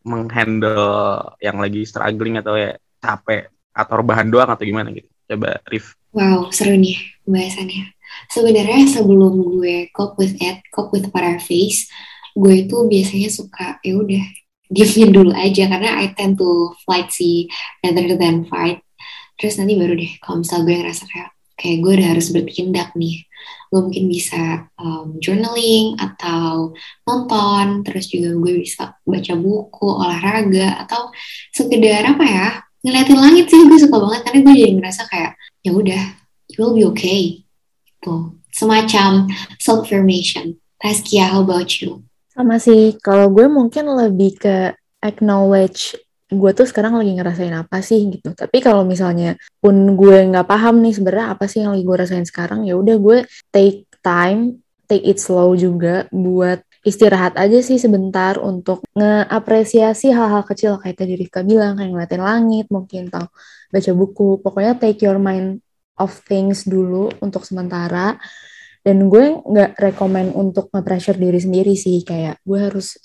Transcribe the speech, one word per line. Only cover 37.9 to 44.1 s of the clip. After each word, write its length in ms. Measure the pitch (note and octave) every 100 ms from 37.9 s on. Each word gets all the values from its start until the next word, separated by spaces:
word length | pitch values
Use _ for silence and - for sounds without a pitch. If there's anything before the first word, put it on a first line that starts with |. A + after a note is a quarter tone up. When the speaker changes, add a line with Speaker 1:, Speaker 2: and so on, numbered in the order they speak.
| _ F3 E3 E3 - _
Speaker 2:
Semacam 720 | - A3 A3 A3 G#3+ G3 G3 F#3+ G3 - -
self-affirmation. 960 | - A3 G#3+ G3 F#3+ F3+ - - E3+ - _ _
Taskia, 540 | G#3 G#3 - G#3 F#3
how 100 | G3
about 320 | F#3+ F3+ F3+ -
you? 220 | - - _ _ _
Speaker 3:
Sama 320 | B3+ A#3+ A3+
sih, 320 | A#3 A3 A3 G#3+
kalau 300 | G3 G3 G3+
gue 180 | G3 C#4
mungkin 380 | D4 A#3 D4+ D4
lebih 500 | C4 A3+